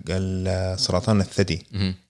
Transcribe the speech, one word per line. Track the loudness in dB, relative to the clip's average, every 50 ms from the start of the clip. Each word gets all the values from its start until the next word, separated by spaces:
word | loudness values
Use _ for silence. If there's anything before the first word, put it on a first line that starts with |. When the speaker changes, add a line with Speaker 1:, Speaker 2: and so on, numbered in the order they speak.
| -6 -4
Speaker 1:
ال-، | -4 -2 -2 -2 -2 -2 -2 -2 -2 0 -2 -2 -2 -2
سرطان | -2 0 0 0 2 4 4 4
الثدي، | 2 2 2 0 2 2 0 -4 -4 _
Speaker 2:
مهم. | -4 -2 -2 -2 -2 -6 _